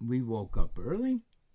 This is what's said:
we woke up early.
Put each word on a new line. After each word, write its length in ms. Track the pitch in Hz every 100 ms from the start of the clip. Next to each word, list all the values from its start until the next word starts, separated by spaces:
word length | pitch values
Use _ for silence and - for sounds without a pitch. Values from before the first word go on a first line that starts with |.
we 180 | 117 127
woke 340 | 117 113 98 -
up 160 | - -
early. 420 | - 196 262 247 - _ _